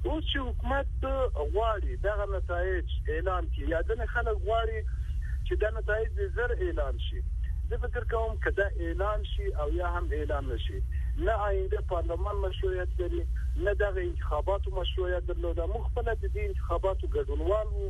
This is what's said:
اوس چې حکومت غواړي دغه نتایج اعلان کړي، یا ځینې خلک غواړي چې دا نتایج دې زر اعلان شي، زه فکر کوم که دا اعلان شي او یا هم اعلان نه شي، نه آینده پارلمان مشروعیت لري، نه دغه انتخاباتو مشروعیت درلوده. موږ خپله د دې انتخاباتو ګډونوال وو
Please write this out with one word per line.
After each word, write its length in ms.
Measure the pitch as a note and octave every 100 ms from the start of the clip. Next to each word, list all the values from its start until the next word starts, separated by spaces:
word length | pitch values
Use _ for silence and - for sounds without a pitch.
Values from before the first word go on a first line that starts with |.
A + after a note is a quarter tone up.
اوس 200 | F4+ D#4 D#4
چې 100 | C#4+ B3+
حکومت 580 | - A#3+ C4+ C#4 - C4 C4+ C4 - -
غواړي 420 | F3+ A3+ A3 - - F#3+
دغه 200 | G#3 G3+
نتایج 560 | F#3+ - F3 F#3 F3+ - - -
اعلان 340 | D#3 F3+ F3+ D#3+
کړي، 180 | - D3
یا 60 | D#3+ E3
ځینې 160 | A3 A3+ A#3+
خلک 260 | A3+ G#3+ G3
غواړي 320 | A3+ A3 A3 - - - - - - -
چې 80 | -
دا 80 | G#3 A3
نتایج 320 | G#3 G#3 A3 G3+
دې 80 | G3 -
زر 140 | B3 A#3 F#3
اعلان 340 | D#3+ C#3 - -
شي، 160 | - - - - - -
زه 80 | A#3
فکر 200 | A#3+ A#3+ A#3
کوم 200 | A3+ A3+ G#3+ D#3+
که 60 | E3+
دا 100 | G3 E3+ E3
اعلان 360 | E3 G3 G#3+ -
شي 180 | - - -
او 60 | D3 E3
یا 140 | F3
هم 160 | F3 F3 D#3
اعلان 320 | D3 D3 C#3
نه 80 | D3+ D3
شي، 140 | - - - - - F3+
نه 100 | A3 G#3
آینده 340 | F#3+ F#3 G#3 -
پارلمان 480 | F3 E3+ E3+ F#3+ G#3 F#3+
مشروعیت 520 | - F#3 F#3 F3 -
لري، 200 | F3 E3+ E3 - - - F3
نه 60 | G3+
دغه 200 | G3+ F#3
انتخاباتو 720 | F3 E3+ - D3+ E3 G3+ - F#3
مشروعیت 420 | E3+ - F#3 F3+ E3+
درلوده. 380 | E3 E3+ E3 E3
موږ 120 | A#3 -
خپله 240 | - A#3 A3
د 100 | -
دې 100 | G3+ G#3
انتخاباتو 600 | F#3+ - F3 F#3 F#3+ - -
ګډونوال 520 | - D#3 E3 G#3+ G#3+ G#3
وو 100 | G3